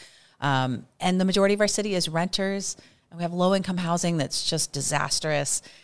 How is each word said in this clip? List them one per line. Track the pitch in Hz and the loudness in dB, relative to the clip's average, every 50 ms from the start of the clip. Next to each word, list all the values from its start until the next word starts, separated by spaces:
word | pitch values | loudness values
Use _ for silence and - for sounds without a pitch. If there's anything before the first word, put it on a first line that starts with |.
| - - - - _ _ _ - | -20 -20 -20 -20 _ _ _ -4
Um, | 131 143 135 131 131 127 123 - - _ _ - | 0 0 2 2 2 0 -2 -4 -8 _ _ -4
and | - 180 185 185 | 0 0 2 2
the | 185 | 2
majority | 190 185 196 196 196 202 | 2 4 4 4 4 4
of | 202 | 4
our | 214 202 | 2 2
city | - 220 202 214 190 | 2 -2 -2 0 0
is | 180 165 165 | -2 -2 0
renters, | 156 165 175 190 - - 190 196 196 196 190 - - - - - _ _ _ _ | -2 -2 -2 -2 -2 -2 -2 -2 -4 -4 -6 -8 -10 -10 -14 -20 _ _ _ _
and | 170 170 | -10 -6
we | |
have | 175 170 175 | -6 -4 0
low-income | 180 180 185 196 190 190 190 185 | 2 4 4 4 2 0 -2 -2
housing | 180 175 165 175 175 - 170 170 | -2 0 0 0 2 2 0 2
that's | 156 135 - - - - - | 0 0 0 -2 -2 -2 -2
just | 165 156 - - | 0 0 -2 -2
disastrous. | - 143 131 - 151 143 - - - - - 156 151 143 143 - - - - - - - | -4 -4 -2 -2 -2 -2 0 0 -2 -2 -2 0 0 0 0 0 -2 -4 -4 -8 -20 -20